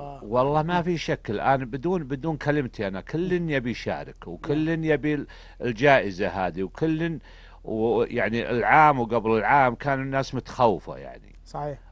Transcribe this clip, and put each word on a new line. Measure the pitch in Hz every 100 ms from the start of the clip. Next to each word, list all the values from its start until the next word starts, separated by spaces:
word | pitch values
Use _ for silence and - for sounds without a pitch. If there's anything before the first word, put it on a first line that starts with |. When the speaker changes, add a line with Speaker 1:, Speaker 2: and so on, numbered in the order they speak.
| 143 139
Speaker 1:
والله | 104 123 135 156
ما | 156 175
في | 170 165
شك | - 143 -
الآن | 101 117 135 131
بدون، | 131 165 185
بدون | 135 135 160 151
كلمتي | 147 147 123 - 98
أنا، | 95
كل | - 156 180
يبي | 180 170 139 120
يشارك، | 107 - 78 - - -
وكل | 87 - 147 156
Speaker 2:
نعم. | 165
Speaker 1:
يبي | 156 147 151
ال-، | 147 143 - - -
الجائزة | 123 107 143 131 98 90 98
هذه، | 92 90 82
وكل | 95 - 160 160 165 160 - - - -
و-، | - 110 113 107
يعني | 117 117 101 117 78
العام | 120 104 139 151 135
وقبل | 113 117 107 113
العام | 104 139 131 117
كانوا | 143 135
الناس | 135 135 131 127
متخوفة | - - 120 85 - 67
يعني. | 67 - - - -
Speaker 2:
صحيح. | 147 147 135 -